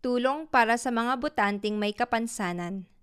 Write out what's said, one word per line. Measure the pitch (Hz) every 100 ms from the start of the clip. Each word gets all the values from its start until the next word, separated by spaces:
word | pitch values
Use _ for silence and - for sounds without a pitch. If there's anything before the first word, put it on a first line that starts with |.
| 254
Tulong | 247 254 285 320
para | 254 226 233
sa | 254
mga | 233 233 254
botanteng | 294 - 202 202 208 208
may | 208
kapansanan. | 208 247 226 233 - 185 175 175 196 175 _